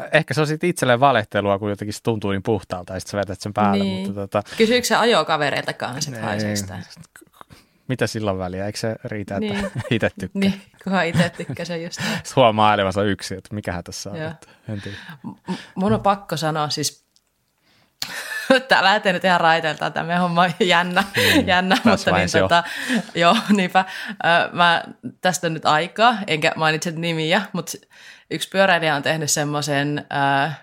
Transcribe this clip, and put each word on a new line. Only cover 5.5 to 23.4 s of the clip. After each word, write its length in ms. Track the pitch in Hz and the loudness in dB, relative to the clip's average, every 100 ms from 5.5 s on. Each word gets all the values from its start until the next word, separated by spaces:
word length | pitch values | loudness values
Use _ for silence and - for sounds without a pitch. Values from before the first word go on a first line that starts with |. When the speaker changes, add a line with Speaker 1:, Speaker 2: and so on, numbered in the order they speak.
| 127 135 | -2 -6
Speaker 2:
kanssa, 380 | - 107 131 151 | -6 -8 -6 -8
että 100 | 117 | -6
Speaker 1:
Ei. 60 | 113 | -4
Speaker 2:
haiseeko 400 | 107 107 104 98 | -2 -2 -4 -6
tää? 140 | 101 - - - - - _ - - _ _ - | -10 -14 -20 -20 -20 -20 _ -20 -20 _ _ -8
Speaker 1:
Mitä 180 | 127 117 | -2 -2
sillä 240 | 113 104 | -2 -2
on 80 | 95 | -2
väliä? 280 | 90 92 101 | -4 -6 -6
Eikö 120 | - | -4
se 180 | 113 110 | -6 -6
riitä, 300 | - 104 98 101 | -8 -8 -6 -4
että 180 | 214 | -4
Speaker 2:
Niin. 160 | 101 196 120 | -4 -4 -6
Speaker 1:
<laughs> 80 | - | -2
itse 200 | 117 - - | 0 0 -4
tykkää? 200 | 185 196 | -8 0
Speaker 2:
Niin, 200 | 196 190 - _ | 0 -2 -10 _
kunhan 220 | 185 190 165 | -4 -2 0
itse 240 | 170 175 - | 2 0 -2
tykkää, 280 | 165 135 | -10 -8
se 140 | 170 170 | -8 -8
just 220 | 170 - | -8 -8
näin. 200 | 208 214 - | -6 -6 -2
Speaker 1:
<laughs> 60 | - | 4
Huomaa 380 | 120 107 107 | 4 6 4
olevansa 280 | 104 98 95 | 4 2 2
yksi, 320 | 104 95 - | 0 -2 -6
että 200 | 95 - | -12 -10
mikähän 300 | 104 - 87 | -8 -6 -6
tässä 260 | 87 - 98 | -8 -14 -12
on, 60 | 156 | -10
Speaker 2:
Joo. 120 | 156 | -10
Speaker 1:
että 160 | 160 - _ - | -12 -20 _ -12
en 120 | 104 | -10
tiedä. 160 | 101 98 - 147 | -10 -14 -16 -16
Speaker 2:
M-, 300 | - - - | -16 -14 -10
m-, 40 | 180 - | -10 -10
mun 180 | - 196 | -4 0
on 80 | 214 | 2
pakko 360 | 196 202 - 156 | 2 0 -4 -4
sanoa 320 | 156 156 147 | -2 -2 -2
siis, 360 | 151 143 - _ _ _ _ _ _ _ _ | -2 -4 -8 _ _ _ _ _ _ _ _
<laughs> 880 | _ _ - - - - - 262 262 | _ _ -10 -10 -10 -10 2 2 6
tää 140 | 190 | 4
lähtee 280 | 190 214 208 | 4 4 2
nyt 120 | 180 | 2
ihan 160 | 185 175 | 2 4
raiteiltaan, 520 | 165 165 160 156 160 | 4 4 0 -4 -4
tää 120 | 151 | -4
meidän 180 | 160 175 | -2 0
homma 200 | 180 170 | 2 2
on 100 | 180 - | 2 2
jännä, 440 | 185 170 180 175 - - | 4 4 4 0 0 0
Speaker 1:
Niin, 300 | 494 311 190 | 2 2 4
Speaker 2:
jännä, 280 | 180 185 185 | 2 2 2
Speaker 1:
tässä 140 | 226 | 4
Speaker 2:
mutta 140 | 190 | 2
niin 80 | - | 2
Speaker 1:
vaiheessa 260 | 180 185 196 | 2 2 2
jo. 60 | |
Speaker 2:
tota, 200 | 95 170 - - 262 240 - | 4 2 0 -8 -2 -2 -2
joo, 220 | 170 170 226 | 2 4 4